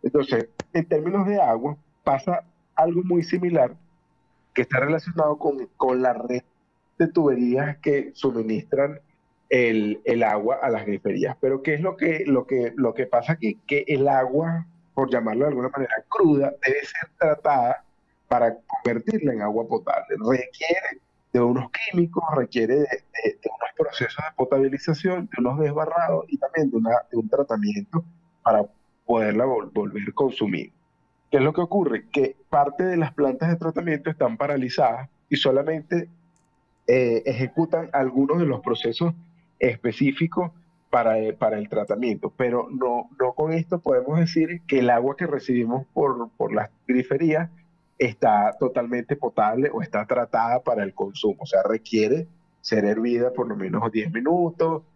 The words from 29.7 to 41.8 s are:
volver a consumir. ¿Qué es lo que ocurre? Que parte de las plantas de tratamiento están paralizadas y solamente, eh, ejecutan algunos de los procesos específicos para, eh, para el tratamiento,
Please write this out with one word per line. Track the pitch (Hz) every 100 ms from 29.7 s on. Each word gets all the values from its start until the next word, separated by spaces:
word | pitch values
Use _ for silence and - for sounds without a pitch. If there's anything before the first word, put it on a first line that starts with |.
volver | 107 98 104 101
a |
consumir. | - 135 - 104 87 - _ _ _ _ _ _
¿Qué | 143
es |
lo | 147
que | 151
ocurre? | 170 202 151 113 -
Que | 147 127 - _
parte | 147 143 139
de | 185 180
las | 151
plantas | - 139 131 165
de | 170
tratamiento | 165 165 170 151 -
están | 156 127 113
paralizadas | 143 143 127 139 131 117 135 _ _
y | 143
solamente, | 139 131 151 160 156 170 165 - _ _ _ _ _ _ -
eh, | 127 123 113 135
ejecutan | 120 131 - 165 170 165
algunos | 139 131 127 139 170
de | 160
los | 127
procesos | - 113 117 113 170 165 - _ _ _
específicos | 123 113 123 110 139 135 165 - 175 - _ _ _
para, | 120 113 113
eh, | 110
para | 107 110 107
el | 104
tratamiento, | 110